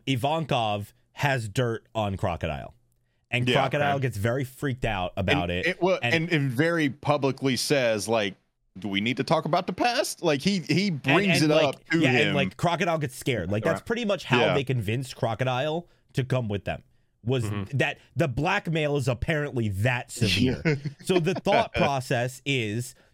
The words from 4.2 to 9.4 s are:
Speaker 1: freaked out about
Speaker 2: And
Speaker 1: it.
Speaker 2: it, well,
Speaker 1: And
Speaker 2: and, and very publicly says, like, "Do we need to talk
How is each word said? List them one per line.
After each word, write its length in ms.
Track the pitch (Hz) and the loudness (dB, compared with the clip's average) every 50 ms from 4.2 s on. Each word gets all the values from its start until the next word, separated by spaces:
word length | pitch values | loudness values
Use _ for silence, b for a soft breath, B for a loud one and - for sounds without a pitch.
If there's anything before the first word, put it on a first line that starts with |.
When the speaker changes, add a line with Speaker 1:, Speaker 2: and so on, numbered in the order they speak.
| 98 117 120 139 135 | -2 -2 0 -2 -4
Speaker 1:
freaked 400 | 127 - - - 143 127 131 - | -6 -8 -6 -4 -4 -4 -2 -2
out 280 | 113 107 95 90 90 - | -2 -2 -2 -4 -4 -4
about 340 | - 98 180 143 - 87 87 | -2 0 2 2 2 2 0
Speaker 2:
And 20 | |
Speaker 1:
it. 140 | 87 90 - | -2 0 0
Speaker 2:
it, 160 | 170 185 - | -2 -2 0
well, 160 | 175 190 185 - | 0 0 2 2
Speaker 1:
And 120 | 120 120 165 | 0 0 0
Speaker 2:
and, 180 | 165 160 170 | 0 2 2
and 180 | 170 151 139 135 | 0 2 2 0
very 380 | 120 120 160 165 170 165 156 139 | 2 2 2 2 2 2 0 0
publicly 680 | - - - 147 147 147 131 135 127 - 127 139 123 | -2 -2 0 0 0 2 2 0 0 0 0 0 0
says, 500 | 110 - - 147 139 123 117 110 107 92 | 0 0 2 2 2 4 2 2 0 0
like, 300 | 110 113 113 104 98 92 _ _ _ _ _ _ _ - 95 | 0 2 2 2 0 -4 _ _ _ _ _ _ _ -16 -10
"Do 80 | 98 | -6
we 140 | 104 98 98 | -2 -2 0
need 160 | 104 120 131 | 0 0 0
to 80 | - - | -2 0
talk 220 | - 170 160 | 0 0 0